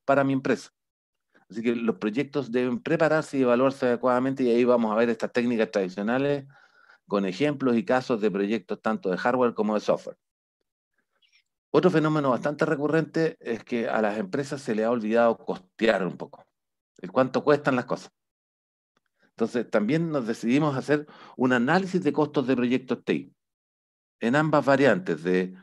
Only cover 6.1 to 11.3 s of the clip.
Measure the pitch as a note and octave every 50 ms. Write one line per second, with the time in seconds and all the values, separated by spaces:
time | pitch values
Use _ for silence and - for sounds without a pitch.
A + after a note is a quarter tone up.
6.1 | A#2+ C3 C#3 C#3+ C#3+ C#3 C#3 - - _ _ _ _ _ _ _ - _ _ -
7.1 | G2 G2+ G2 F#2+ F2+ F#2+ C#3 D3 D3 C3 C3+ B2+ A#2+ A2+ F#2+ - B2+ B2+ B2+ -
8.1 | B2+ G#2 G2+ G#2+ F2+ G2 G2+ G2+ A2+ G#2+ - - G#2 - - A2+ A2 F#2 - F#2+
9.1 | F2+ F2 - B2+ B2 B2+ B2+ A#2+ A#2 - G#2 G#2 G#2+ G#2 - - E2+ - - -
10.1 | - _ _ _ _ _ _ _ _ _ _ _ _ _ _ _ _ _ _ _
11.1 | _ _ _ _